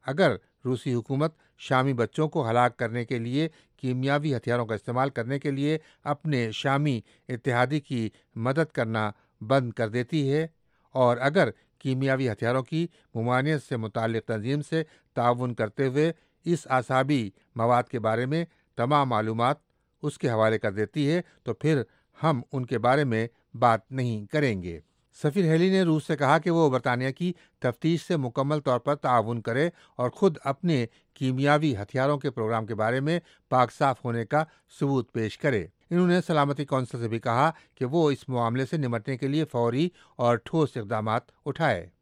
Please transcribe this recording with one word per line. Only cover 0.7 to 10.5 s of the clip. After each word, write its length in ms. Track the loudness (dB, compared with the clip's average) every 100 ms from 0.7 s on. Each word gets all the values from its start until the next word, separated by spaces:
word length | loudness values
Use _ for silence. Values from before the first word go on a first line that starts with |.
| -4 -2
حکومت 400 | -4 -2 -2 -2 _ _ _
شامی 300 | -2 0 2
بچوں 340 | 0 -2 0 -2
کو 220 | -2 0
ہلاک 280 | 4 2 0
کرنے 260 | -6 -4 -4
کے 140 | -4
لیے 280 | -2 -2 -4 -6 _ _
کیمیاوی 580 | -6 -2 0 0 0 -2
ہتھیاروں 300 | 0 -2 -2
کا 100 | -6
استعمال 340 | -4 -2 -2
کرنے 300 | -2 -6 -4
کے 120 | -4
لیے 260 | -2 -2 -2 -6 _
اپنے 460 | -8 -6 -2 -2 -2
شامی 480 | -4 -2 0 0 -2 -6 _ -12
اتحادی 500 | -6 -2 2 2 0
کی 300 | -4 -4 -4 _ _ -6
مدد 340 | -2 0 -2
کرنا 360 | -2 -2 0 -2 -6 _ _
بند 300 | 0 2 2
کر 180 | -4 -2
دیتی 420 | -2 -2 -2 0
ہے، 140 | -2 -4